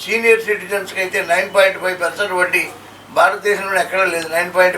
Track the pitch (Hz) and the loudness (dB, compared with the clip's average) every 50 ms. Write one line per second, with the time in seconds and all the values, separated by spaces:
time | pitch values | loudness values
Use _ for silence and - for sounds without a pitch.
0 | - - 214 226 226 233 226 220 - 208 208 202 185 180 202 202 196 - - 185 | -8 -4 -4 0 4 4 4 4 4 -2 -4 -4 -2 -4 -4 -4 -4 -6 -6 -6
1 | 190 185 190 202 175 165 170 185 196 196 - 202 190 190 185 - 180 185 180 - | -6 -2 -2 -4 0 0 0 0 0 0 4 4 4 4 4 0 -4 -4 -2 -2
2 | 175 165 - - - - - - 131 - - - - - - - - - - - | -4 -4 -2 -4 -4 -2 0 0 0 2 0 -2 -2 -4 -8 -16 -18 -20 -20 -20
3 | - - - 147 165 185 196 202 - 208 202 190 190 196 196 185 170 - 180 190 | -20 -6 2 2 4 4 2 0 -2 -2 -2 -2 -2 -2 -2 -2 -2 0 0 0
4 | 190 185 170 170 160 160 160 170 175 180 175 180 185 180 180 | 0 0 0 -4 -4 -2 -2 -2 -2 0 2 4 4 4 4